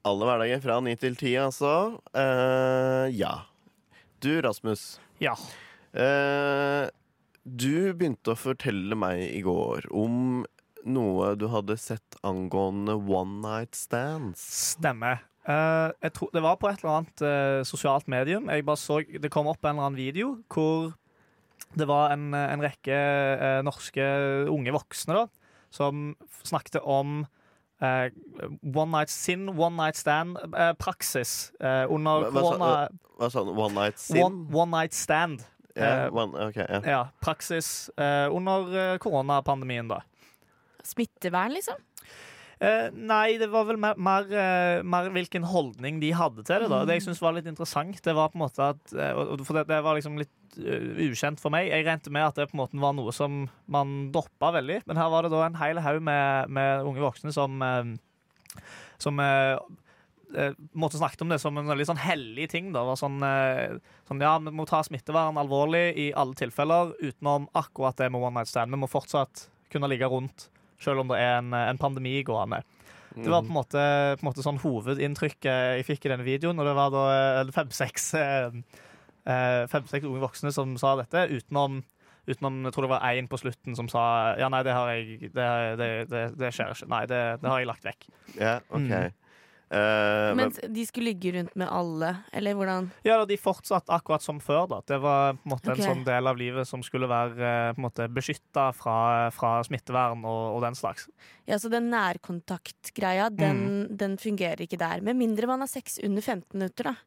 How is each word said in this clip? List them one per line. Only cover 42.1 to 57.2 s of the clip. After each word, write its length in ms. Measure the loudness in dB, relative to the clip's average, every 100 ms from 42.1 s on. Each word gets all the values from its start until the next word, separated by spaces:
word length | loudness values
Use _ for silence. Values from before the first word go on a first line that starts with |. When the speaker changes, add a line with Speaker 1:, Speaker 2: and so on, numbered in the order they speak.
| -20 -20 -20 -20 0
Speaker 2:
Eh, 320 | 2 2 0
nei, 460 | -6 2 4 4 2
det 140 | 2
var 160 | 2 2
vel 100 | 0
mer, 160 | 0 2
mer, 220 | 2 2 2
eh, 460 | 2 4 4 4 2
mer 300 | 2 0 0
hvilken 320 | -2 -2 -4 0
holdning 540 | 0 0 -6 -6 -2
de 80 | 0
hadde 300 | 2 0 -2
til 200 | 0 0
det 60 | 2
da. 80 | 2
Speaker 3:
Mm. 60 | 2
Speaker 2:
Det 80 | 0
jeg 80 | -2
synes 160 | 0
var 140 | 0 0
litt 100 | -6
interessant, 540 | -8 -4 -4 -4 -4
det 140 | 0 2
var 160 | 2
på 80 | 0
en 60 | -4
måte 220 | 0 0
at, 220 | 0 -8 -2
eh, 140 | -2
og, 220 | 0 -2 -4
og 80 | -2
for 140 | -2
det, 80 | 2
det 80 | 0
var 100 | 2 0
liksom 180 | -2 -6
litt, 160 | -8 _ _ -8
eh, 300 | -4 -2 -2 -2 -2
ukjent 320 | 0 -4 -2
for 140 | 0
meg. 140 | 0 2
Jeg 160 | 2 2
regnet 240 | -2 -2
med 160 | 0 2
at 140 | 0
det 80 | -4
på 80 | -2
en 60 |
måte 180 | -4 2
var 140 | 2 2
noe 160 | -4
som 300 | -2 -2 -2 -6 -10 -2
man 260 | 0 0 -4 -2 -2
droppa 340 | -4 _ 2 2
veldig, 220 | -2 -4 -2
men 100 | 0
her 140 | 4
var 140 | 4 2
det 60 | 2
da 80 | 2
en 140 | 0
hel 220 | 0 0 0
haug 160 | 0
med, 480 | 2 2 4 2 0
med 380 | 0 2 2 -2
unge 140 | 0 -2
voksne 300 | -2